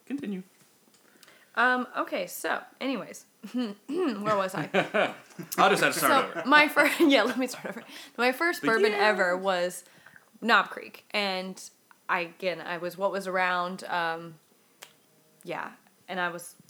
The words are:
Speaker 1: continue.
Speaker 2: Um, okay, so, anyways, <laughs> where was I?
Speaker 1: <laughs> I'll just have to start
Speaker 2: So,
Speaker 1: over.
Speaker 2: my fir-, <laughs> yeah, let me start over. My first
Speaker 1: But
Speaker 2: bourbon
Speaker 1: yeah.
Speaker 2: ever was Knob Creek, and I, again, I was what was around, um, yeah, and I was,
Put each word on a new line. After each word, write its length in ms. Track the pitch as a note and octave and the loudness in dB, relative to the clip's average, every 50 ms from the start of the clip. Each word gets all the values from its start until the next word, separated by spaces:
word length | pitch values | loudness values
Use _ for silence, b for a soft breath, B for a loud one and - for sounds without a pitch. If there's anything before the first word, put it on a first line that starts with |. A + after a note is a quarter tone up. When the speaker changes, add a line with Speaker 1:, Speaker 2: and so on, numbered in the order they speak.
| _ | _
Speaker 1:
continue. 360 | - B3+ C#4 - G#3 G3 F#3 F#3 _ _ _ _ _ _ _ _ _ _ b b b b b b b b b b b b | -10 -10 -8 -6 -6 -8 -8 -10 _ _ _ _ _ _ _ _ _ _ b b b b b b b b b b b b
Speaker 2:
Um, 300 | A3 A#3+ B3+ B3+ B3+ A#3+ - - | 0 2 2 2 0 -2 -4 -6
okay, 300 | - E4+ - D4+ G#3 F3+ | -8 -6 -4 -6 -6 -6
so, 340 | F3+ - - - - - - - - - - | -8 -8 -6 -4 -4 -4 -4 -6 -12 -12 -8
anyways, 440 | A#3 C4+ C4 G3 - - - - - _ _ _ | -6 -6 -6 -6 -8 -12 -16 -18 -20 _ _ _
<laughs> 100 | - G3 | -16 -8
where 840 | - B3+ B3 G#3 G3+ - _ - D4 F#4 F#4 C#4 A3 G3+ G#3 G#3+ G#3+ | -6 -4 -4 -4 -6 -10 _ -8 -4 -2 -2 -2 -2 -2 -2 0 0
was 180 | G3 F#3+ F#3 F#3+ | 0 0 -2 -4
I? 140 | - D#3 F#3 | -6 -4 0
Speaker 1:
<laughs> 420 | - F#3+ - - - G#3+ F3 - - - - - - - F3 - - - | 0 0 0 2 0 0 0 0 -2 -8 -18 -18 -16 -16 -12 -4 2 4
I'll 120 | F3 G3+ | 4 6
just 120 | G3 D#3+ | 6 4
have 100 | D#3+ C#3 C3 | 4 2 2
to 40 | - | 2
start 340 | - - C#4+ C4 - - - | 4 4 4 4 2 0 -4
Speaker 2:
So, 60 | E3 | -4
Speaker 1:
over. 80 | - B3 | 2 6
Speaker 2:
my 200 | D4 D4+ D4+ D4 | 6 6 6 6
fir-, 220 | - C#4+ D4+ C#4+ - - | 4 4 4 4 4 4
<laughs> 0 | E4+ | 6
yeah, 180 | C#4 C#4 A3+ | 6 6 6
let 160 | G3+ B3+ A3+ B3 | 4 2 0 -2
me 80 | B3+ | -2
start 200 | B3 - - - | -4 -4 -8 -10
over. 160 | - G3 A3+ - B B B B B B | -10 -10 -12 -14 B B B B B B
My 160 | - A#3+ B3+ | 0 0 0
first 280 | B3+ - E4 F4 F4 - | 2 2 0 0 0 0
Speaker 1:
But 60 | - A3 | 0 2
Speaker 2:
bourbon 240 | A3+ G#3+ G3+ A3 | 4 4 4 2
Speaker 1:
yeah. 60 | G#3 G3+ G#3 G#3+ | 4 4 4 4
Speaker 2:
ever 280 | G#3 F#3+ F#3 F3 F3+ | 4 4 2 2 0
was 480 | F#3 F#3+ G3 F#3 F3 F3 F3+ - - - B B B B B B B B B _ _ | 0 0 0 0 0 0 -2 -4 -8 -14 B B B B B B B B B _ _
Knob 300 | G3+ A3+ A3+ G3 F3+ - | 2 4 4 4 4 2
Creek, 340 | - - - - - - - - | -4 -14 -14 -14 -18 -20 -12 -6
and 500 | - G#3 G3+ G3 F#3 F#3 F#3 F#3+ F#3 - - - - _ _ - _ _ _ - | -4 -2 -2 -2 -2 -4 -6 -8 -12 -14 -16 -20 -20 _ _ -20 _ _ _ -4
I, 120 | F#3 F3+ | -2 -2
again, 400 | E3+ E3 E3+ - F#3+ F3+ E3 D#3+ | -4 -6 -8 -6 -4 -4 -4 -4
I 180 | - - F3 E3 | -6 -8 -8 -6
was 180 | F3 F3 E3+ | -6 -8 -4
what 140 | F3+ G3 F#3+ | -2 -2 -2
was 140 | F3 G3 F#3 | -2 -4 -4
around, 580 | F#3 F3+ F#3 F#3 F3+ F3+ F3+ F3 F3+ F#3+ F#3 - | -2 -2 0 0 0 0 0 -2 -4 -6 -8 -8
um, 500 | - F3 F3 E3 E3 E3 E3+ E3+ E3+ D#3 D#3 _ _ _ _ _ _ _ _ - - _ _ _ _ _ _ _ _ _ - - | -6 -4 -2 -2 -2 -4 -6 -10 -14 -18 -20 _ _ _ _ _ _ _ _ -20 -20 _ _ _ _ _ _ _ _ _ -18 -12
yeah, 260 | F3 F3 - D#3 - - - _ _ _ _ _ - | -10 -8 -8 -8 -10 -14 -18 _ _ _ _ _ -8
and 120 | F#3+ F#3 | -4 -4
I 80 | F3+ F3 | -4 -4
was, 260 | E3+ F3 - - - - _ - | -4 -8 -14 -18 -20 -20 _ -14